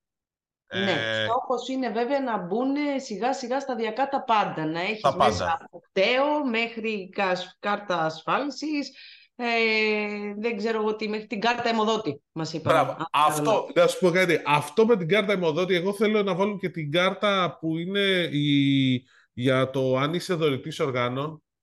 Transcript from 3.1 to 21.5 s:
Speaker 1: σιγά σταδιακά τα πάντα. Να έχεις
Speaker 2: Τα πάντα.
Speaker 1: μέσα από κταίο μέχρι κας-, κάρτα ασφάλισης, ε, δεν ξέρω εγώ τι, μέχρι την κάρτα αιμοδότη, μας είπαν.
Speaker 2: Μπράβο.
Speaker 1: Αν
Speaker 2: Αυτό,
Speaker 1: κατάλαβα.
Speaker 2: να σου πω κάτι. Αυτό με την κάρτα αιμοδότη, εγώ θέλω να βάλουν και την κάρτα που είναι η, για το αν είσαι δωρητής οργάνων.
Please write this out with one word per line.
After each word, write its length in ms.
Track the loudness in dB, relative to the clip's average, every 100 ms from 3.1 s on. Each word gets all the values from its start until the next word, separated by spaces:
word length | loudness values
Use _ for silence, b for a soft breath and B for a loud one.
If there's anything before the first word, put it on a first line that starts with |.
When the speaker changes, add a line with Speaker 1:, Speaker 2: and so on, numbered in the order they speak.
| -4 -2
Speaker 1:
σιγά 260 | -4 -4 -4
σταδιακά 480 | -4 -4 -4 -2 -2
τα 160 | -2
πάντα. 420 | 0 2 2 -2 -4
Να 160 | -2
έχεις 200 | -4 -2
Speaker 2:
Τα 140 | 0 2
πάντα. 100 | 2
Speaker 1:
μέσα 320 | 2 -2 -4
από 180 | -6 -20
κταίο 680 | -6 0 2 2 0 0 0
μέχρι 640 | -2 -2 -4 -4 -4 -6
κας-, 480 | -2 0 -2 -4 -8
κάρτα 380 | -4 -4 -2 -2
ασφάλισης, 920 | -2 -4 -2 -2 -2 -6 -4 -4 -6 B B B B -8
ε, 120 | -2 2 2 2 2 0 -2 -6 -8 -4
δεν 200 | -4 -2
ξέρω 240 | -2 0
εγώ 140 | 0 -2
τι, 120 | -4
μέχρι 200 | -6 -6
την 120 | -2
κάρτα 300 | 0 0 0
αιμοδότη, 540 | 2 2 0 -2 -6 _
μας 220 | -8 -6
είπαν. 200 | -2 2
Speaker 2:
Μπράβο. 180 | 2 2
Speaker 1:
Αν 140 | -2 -2
Speaker 2:
Αυτό, 320 | 2 2 2
Speaker 1:
κατάλαβα. 280 | 2 2 2 4
Speaker 2:
να 120 | 4
σου 120 | 4
πω 100 | 2
κάτι. 300 | 4 4 2 2
Αυτό 400 | 0 2 2 4
με 120 | 4
την 100 | 4
κάρτα 260 | 2 2
αιμοδότη, 420 | 0 0 0 2 2
εγώ 180 | 0
θέλω 300 | 0 2 2
να 120 | 0 0
βάλουν 220 | -2 -2
και 120 | -6
την 220 | -6 -2
κάρτα 680 | 2 2 2 0 2 0 -2
που 180 | -4 -4
είναι 520 | -2 0 2 2 0
η, 720 | 0 4 4 4 4 2 0 b b b
για 360 | -2 2 2 2
το 280 | 0 0 2
αν 160 | 0
είσαι 200 | -2 -4
δωρητής 460 | 0 0 -2 -6 -4
οργάνων. 640 | -2 0 -2 -2 -6 -10 _